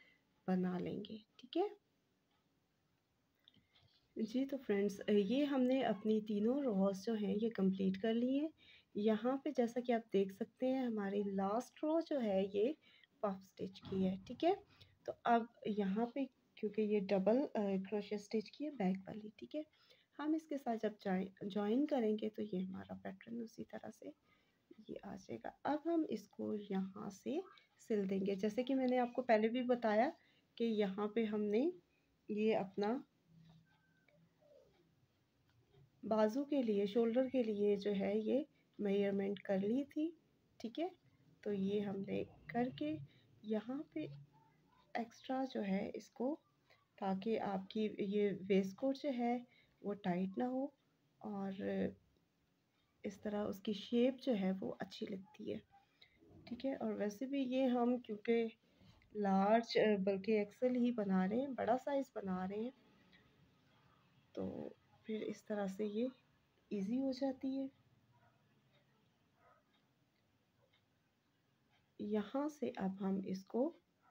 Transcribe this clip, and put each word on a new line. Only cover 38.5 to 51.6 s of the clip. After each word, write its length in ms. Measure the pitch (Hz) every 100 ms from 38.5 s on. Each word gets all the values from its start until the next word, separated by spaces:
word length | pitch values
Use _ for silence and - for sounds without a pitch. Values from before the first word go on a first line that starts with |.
| _ _ -
measurement 580 | 202 202 202 196 196 202
कर 220 | - 190
ली 240 | 202 254
थी, 340 | 285 302 330 330 _ _ _ -
ठीक 180 | 226 262
है। 120 | 359 - _ _ _ _
तो 80 | 214
ये 280 | 202 196 208
हमने 440 | 202 196 196 196
करके 760 | 196 - - 240 247 - 302 311 - _ _ _
यहाँ 460 | 214 214 220 277 320
पे 80 | 311 302 143 - - - _ _ _ _ -
extra 440 | 226 - - 262
जो 160 | 262 226
है 300 | 202 190 -
इसको, 500 | - - - 247 330 _ _ _ _ _ -
ताकि 380 | 196 190 226 220
आपकी 600 | 208 190 190 220 214 -
ये 280 | 196 208 202
waist 440 | 185 190 190 190 -
कोट 200 | 269 269
जो 140 | 294
है 360 | 240 240 247 247 _ _ _
वो 100 | 190 202
tight 360 | 185 180 190 240
ना 80 | 247
हो 260 | 262 277 - _ _ _ _
और 420 | 214 202 196 190